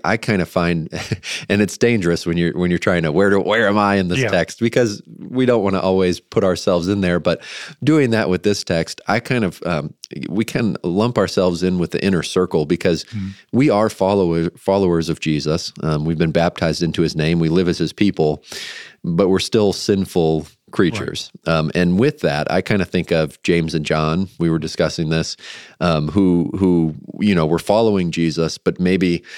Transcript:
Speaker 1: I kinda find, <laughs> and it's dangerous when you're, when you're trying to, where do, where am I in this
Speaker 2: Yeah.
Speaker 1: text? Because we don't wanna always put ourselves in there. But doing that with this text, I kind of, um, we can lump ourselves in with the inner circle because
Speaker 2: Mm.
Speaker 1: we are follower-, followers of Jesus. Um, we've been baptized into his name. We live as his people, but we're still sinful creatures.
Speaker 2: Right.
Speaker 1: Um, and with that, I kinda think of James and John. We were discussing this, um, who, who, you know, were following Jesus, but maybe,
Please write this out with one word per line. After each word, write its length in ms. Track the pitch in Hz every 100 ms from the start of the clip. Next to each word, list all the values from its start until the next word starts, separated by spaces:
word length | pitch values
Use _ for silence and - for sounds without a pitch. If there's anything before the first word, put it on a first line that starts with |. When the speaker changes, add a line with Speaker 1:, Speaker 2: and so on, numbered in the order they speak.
Speaker 1:
I 120 | 78 113
kinda 280 | - 101 80
find, 440 | 90 85 85 78
<laughs> 580 | - - - - - -
and 100 | 101
it's 140 | 101 -
dangerous 480 | 120 113 85 85 87
when 120 | 85
you're, 180 | 85 -
when 140 | 90
you're 80 | 87
trying 240 | - 87
to, 80 | 82
where 200 | 76 98
do, 80 | 98
where 280 | 92 110 104
am 120 | 107
I 160 | 101 101
in 120 | 90
this 120 | 90
Speaker 2:
Yeah. 100 | 120
Speaker 1:
text? 300 | 95 82 -
Because 420 | 113 131 117 104 - -
we 280 | - 127 127
don't 160 | 120
wanna 160 | 98 95
always 400 | 95 95 92 87
put 240 | - -
ourselves 440 | 98 87 - 90 85
in 140 | 101
there. 180 | 92 87
But 220 | 82 - - - - -
doing 280 | 131 156 131
that 180 | 113 76
with 140 | 90
this 200 | 104 101
text, 380 | - 85 82 - -
I 120 | 107
kind 220 | - 127
of, 200 | 98 - 85
um, 280 | 82 73 - - - -
we 140 | 98 117
can 300 | 131 113 -
lump 340 | 85 90 117 117
ourselves 460 | 92 - 92 85
in 160 | 92 90
with 120 | 82
the 120 | - 98
inner 160 | 90
circle 460 | 76 92 90 82 76
because 360 | 87 95 160 -
Speaker 2:
Mm. 260 | 110 95 95 _
Speaker 1:
we 180 | 117 143
are 180 | 104 110
follower-, 600 | - 95 101 87 82 82 -
followers 520 | - 98 92 85 80
of 100 | 80
Jesus. 540 | 80 76 71 80 - -
Um, 240 | 78 76 78
we've 120 | 80
been 140 | 82
baptized 500 | 82 85 - 82 78
into 180 | 85 78
his 140 | 80 78
name. 240 | 78 85
We 100 | 80
live 180 | 85 87
as 100 | 82
his 140 | 80
people, 500 | - 101 92 78 76 - - - - - -
but 260 | - 85 95
we're 100 | 92
still 340 | - 113 101
sinful 720 | - - 98 90 90 80 80 78 _ _
creatures. 600 | - 90 104 - - - - -
Speaker 2:
Right. 80 |
Speaker 1:
Um, 180 | 80 78 87
and 240 | 87 92
with 220 | 135 -
that, 280 | 76 71 -
I 120 | 92
kinda 240 | - 104 85
think 260 | 90 82
of 300 | 82 76 -
James 300 | - 85 80
and 120 | 82 73
John. 440 | 78 78 82 95 -
We 100 | 85
were 100 | 80
discussing 500 | 78 - 80 - 78
this, 260 | 80 80 - - - - -
um, 260 | 87 78 76
who, 420 | 87 92 87 80 92
who, 380 | 95 87 80 76 - -
you 160 | 104 92
know, 100 | 78
were 140 | 82
following 500 | - 104 113 98 87
Jesus, 460 | 82 85 78 80 -
but 220 | - -
maybe, 420 | 90 92 92 85 -